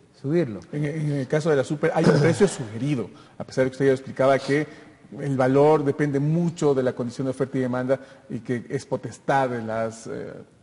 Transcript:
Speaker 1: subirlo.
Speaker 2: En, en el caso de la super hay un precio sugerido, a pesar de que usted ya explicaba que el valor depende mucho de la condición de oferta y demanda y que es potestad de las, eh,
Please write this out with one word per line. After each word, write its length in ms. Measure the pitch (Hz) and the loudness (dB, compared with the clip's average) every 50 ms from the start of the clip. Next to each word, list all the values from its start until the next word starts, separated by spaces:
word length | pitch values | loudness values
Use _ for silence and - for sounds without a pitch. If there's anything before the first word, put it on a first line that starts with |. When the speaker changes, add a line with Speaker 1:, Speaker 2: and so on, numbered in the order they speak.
| _ _ _ _ - | _ _ _ _ -6
Speaker 1:
subirlo. 380 | 135 160 175 165 123 104 90 - - | -2 0 0 0 -2 -4 -8 -12 -10
Speaker 2:
En, 140 | - 147 151 | -6 -4 -4
en 260 | 143 156 160 151 147 | -4 -4 -4 -4 -2
el 160 | 143 143 131 | -2 -2 -2
caso 240 | - - 156 147 170 | 0 0 0 2 2
de 60 | 151 | 2
la 80 | 135 123 | 2 2
super 260 | - 156 147 - 160 - | 0 -2 -2 0 0 2
hay 120 | 165 165 | 4 4
un 160 | 170 165 151 | 6 6 6
precio 260 | 143 160 165 - 208 | 4 4 4 4 2
sugerido, 640 | 180 - - 131 104 107 113 123 143 147 120 101 - - - - - _ | 2 2 -2 -8 -10 -8 -6 -2 -2 -2 -2 -4 -6 -10 -18 -20 -18 _
a 60 | - - | -12 -12
pesar 220 | - - 139 131 | -4 0 0 0
de 60 | 131 | 0
que 40 | 127 | 0
usted 120 | - 143 | 2 2
ya 60 | 135 131 | 2 2
explicaba 460 | 127 - - 107 - 131 135 135 127 | 2 0 -6 -2 2 4 4 4 4
que 260 | - - 139 151 151 - - - - - - _ - - - 143 | 2 0 0 0 0 -2 -6 -14 -20 -20 -20 _ -20 -18 -12 -8
el 180 | 151 143 139 | -6 -2 0
valor 460 | 127 131 131 135 139 143 151 156 151 143 | 2 2 4 6 6 6 6 6 4 4
depende 380 | 139 135 - 151 147 139 139 | 0 0 0 0 0 0 0
mucho 520 | 143 151 160 170 175 170 160 - 160 147 139 | 0 2 2 2 0 0 -2 0 0 2 2
de 120 | 131 127 | 2 2
la 80 | 123 120 | 0 -2
condición 320 | - 123 120 117 - 135 | -2 -6 -6 -6 -6 -4
de 80 | 135 127 | -4 -4
oferta 260 | - 135 123 - 135 | -4 -4 -4 -2 -2
y 40 | 127 | -2
demanda 360 | 123 123 127 127 127 135 131 - - - - - - | -2 -2 -2 0 0 -2 -2 -2 -8 -20 -20 -14 -12
y 80 | 139 120 | -12 -10
que 280 | 104 - 123 117 - - | -6 -6 -6 -6 -6 -6
es 180 | 147 135 - | -8 -8 -6
potestad 640 | - 131 123 - 127 104 - _ - 143 139 135 127 | -6 -6 -6 -6 -10 -14 -8 _ -2 0 0 0 0
de 120 | 123 120 | -2 -6
las, 460 | 110 110 110 113 113 113 110 - - | -6 -6 -4 -4 -4 -4 -6 -10 -12
eh, 280 | - 107 117 - - - - - - _ _ | -12 -12 -10 -10 -12 -14 -16 -18 -20 _ _